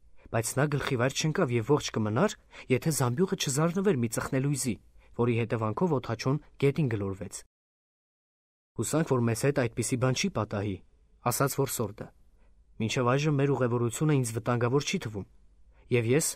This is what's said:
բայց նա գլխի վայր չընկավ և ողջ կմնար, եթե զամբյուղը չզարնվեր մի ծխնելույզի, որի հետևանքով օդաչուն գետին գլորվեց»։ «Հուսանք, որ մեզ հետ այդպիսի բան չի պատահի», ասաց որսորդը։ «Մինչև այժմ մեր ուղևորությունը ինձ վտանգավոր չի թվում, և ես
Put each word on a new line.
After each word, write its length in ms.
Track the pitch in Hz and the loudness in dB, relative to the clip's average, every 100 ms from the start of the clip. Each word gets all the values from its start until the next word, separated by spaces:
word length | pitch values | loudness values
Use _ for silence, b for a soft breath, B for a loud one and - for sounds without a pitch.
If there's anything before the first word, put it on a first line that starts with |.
| - - | -20 -20
բայց 240 | b 113 - | b -2 -2
նա 100 | - 147 | 0 0
գլխի 220 | 139 - 127 | 0 0 0
վայր 140 | 127 | 0
չընկավ 400 | - 160 151 151 | 0 -2 0 2
և 160 | 120 113 | 0 2
ողջ 140 | 143 - | 0 0
կմնար, 440 | - 107 107 208 - B B | -2 0 2 2 0 B B
եթե 260 | B 127 165 | B 0 2
զամբյուղը 440 | 147 123 123 185 190 | 0 0 2 0 0
չզարնվեր 600 | - 135 170 175 196 143 | -2 0 0 0 0 2
մի 80 | 117 | 0
ծխնելույզի, 680 | 127 - 135 139 139 131 92 - - b | -2 -2 0 0 0 -2 -4 -8 -20 b
որի 220 | - 120 | -2 0
հետևանքով 600 | 117 113 117 110 107 185 | 2 0 -2 -2 0 0
օդաչուն 480 | 135 - 113 131 147 b - | 0 -2 -4 0 -2 b 0
գետին 300 | 139 143 143 | 0 2 0
գլորվեց»։ 440 | 110 98 95 98 - - _ _ _ _ _ _ _ _ _ _ _ _ - | 0 -4 -6 -10 -14 -18 _ _ _ _ _ _ _ _ _ _ _ _ -6
«Հուսանք, 300 | 110 151 165 | -2 0 0
որ 120 | 127 | 2
մեզ 160 | 117 113 | 0 0
հետ 160 | 139 143 | 0 0
այդպիսի 320 | 117 - 117 123 | 0 -2 -2 0
բան 180 | 127 | 0
չի 140 | 127 202 | 0 -2
պատահի», 420 | 123 104 104 104 95 - _ _ _ | -2 -4 -4 -4 -6 -12 _ _ _
ասաց 280 | 120 - 139 | -4 0 -2
որսորդը։ 520 | - 135 - 107 107 107 - - _ - - _ | 0 -2 -2 -6 -8 -16 -18 -20 _ -20 -20 _
«Մինչև 360 | - 110 - 120 | -6 -2 0 2
այժմ 260 | 135 156 | 2 2
մեր 160 | 139 143 | 2 2
ուղևորությունը 600 | 131 123 120 120 - 156 | 2 2 2 0 0 2
ինձ 160 | 143 120 | 2 2
վտանգավոր 500 | 113 - 120 120 139 | -2 0 0 2 0
չի 140 | 143 185 | 0 -4
թվում, 260 | - 104 90 - - _ - b | -4 -10 -12 -18 -20 _ -20 b
և 200 | b 123 | b 0
ես 220 | 113 135 - | 4 2 0